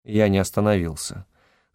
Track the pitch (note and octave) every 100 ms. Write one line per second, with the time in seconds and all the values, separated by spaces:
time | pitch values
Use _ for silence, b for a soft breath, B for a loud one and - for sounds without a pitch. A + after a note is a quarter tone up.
0 | - G#2+ G#2+ G2 F#2 - G#2 G2+ E2 D2+
1 | - - - _ _ _ _